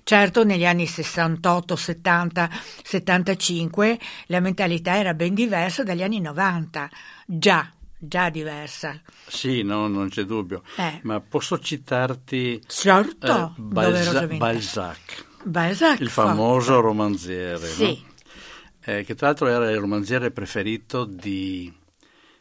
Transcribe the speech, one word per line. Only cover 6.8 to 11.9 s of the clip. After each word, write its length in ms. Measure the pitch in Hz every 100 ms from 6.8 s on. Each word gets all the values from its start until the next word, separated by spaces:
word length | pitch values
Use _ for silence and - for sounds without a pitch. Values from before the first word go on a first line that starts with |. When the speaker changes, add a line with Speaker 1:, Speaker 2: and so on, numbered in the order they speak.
| 143 - - - -
Speaker 1:
Già, 440 | 165 202 165 165 _ - -
già 300 | 151 180 180
diversa. 680 | 156 151 147 147 - 151 151 - - -
Speaker 2:
Sì, 360 | - 131 123
no, 240 | 101 104 107
non 200 | 98 95
c'è 140 | 110
dubbio. 400 | 98 110 90 92 - -
Speaker 1:
Eh. 220 | 170 160
Speaker 2:
Ma 160 | 110 107
posso 400 | - 147 - 170
citarti, 1000 | - 147 -